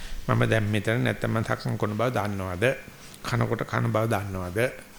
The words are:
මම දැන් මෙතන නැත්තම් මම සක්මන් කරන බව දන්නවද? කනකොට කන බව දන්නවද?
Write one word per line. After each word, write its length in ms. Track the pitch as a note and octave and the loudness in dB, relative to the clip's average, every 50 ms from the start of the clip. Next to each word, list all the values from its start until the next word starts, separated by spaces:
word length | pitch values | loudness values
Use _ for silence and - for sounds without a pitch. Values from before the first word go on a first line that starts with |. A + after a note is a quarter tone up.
| - - - - - | -6 -6 -6 -4 0
මම 160 | - A#2+ A#2 A#2+ | 2 4 4 4
දැන් 260 | A2+ A2+ A2 G#2 G#2 | 4 4 4 4 2
මෙතන 320 | G#2+ G#2 G2 A2+ A2+ B2+ | 2 2 2 2 2 2
නැත්තම් 320 | B2+ B2 G2+ - - A2+ A2 | 2 2 0 0 0 0 2
මම 100 | A2+ A2+ | 0 0
සක්මන් 340 | - A#2+ - - B2 A#2 | 0 -2 -2 -2 -4 -2
කරන 200 | G#2 A2+ G#2 G#2+ | 0 0 0 0
බව 160 | G#2+ A#2 C3 A#2+ | 2 0 2 2
දන්නවද? 520 | G#2+ G2 G#2 G2+ G2 F#2+ F#2 F2+ F2+ A2 C3 - - - - - - - - - - | 0 -2 -2 -2 -4 -4 -4 -2 2 2 2 2 0 -8 -16 -18 -18 -18 -18 -16 -10
කනකොට 440 | - - A#2+ A#2 A#2 A2+ A2+ - - | -6 -2 0 2 2 2 0 -2 -2
කන 240 | - G#2+ A#2+ A#2+ A#2 | -2 0 0 2 2
බව 160 | A2+ A2 A2+ | 2 2 2
දන්නවද? 540 | A2+ A2+ G2 G2+ G2+ F#2+ F#2 F2+ F2+ F2+ G#2+ B2 C3 - - - - - | 2 0 0 0 -2 -4 -4 -4 -4 -2 0 0 0 -2 -8 -16 -18 -18